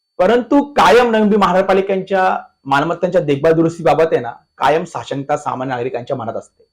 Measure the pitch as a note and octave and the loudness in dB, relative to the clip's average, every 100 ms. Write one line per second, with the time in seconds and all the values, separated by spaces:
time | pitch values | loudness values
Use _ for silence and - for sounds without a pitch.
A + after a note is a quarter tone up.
0 | _ - F#3 A#3+ A#3+ C#4+ - - F3+ A3+ | _ -2 0 0 2 0 0 2 4 4
1 | B3 A3 G#3+ G#3+ F#3 F#3 G3 F#3+ F#3+ F#3+ | 4 2 2 2 2 2 2 0 0 -4
2 | F#3 F#3+ F#3 G#3 - _ C#3 C#3 D#3+ E3 | -2 0 0 -2 -8 _ -2 0 0 -2
3 | F3+ F3+ D3 C#3 E3 E3 E3 E3 D#3+ D3 | -2 0 0 2 2 4 0 0 0 2
4 | E3 D#3+ A#2+ - _ - C3+ D#3 F3 B2+ | 2 0 -4 -12 _ -4 0 0 -4 -10
5 | A2+ C#3 C#3 D3 C3 B2 C3 B2 B2 B2 | -10 -8 -4 -4 -4 -8 -6 -6 -6 -8
6 | A#2+ C3 A2+ G#2 - _ _ | -8 -8 -8 -10 -14 _ _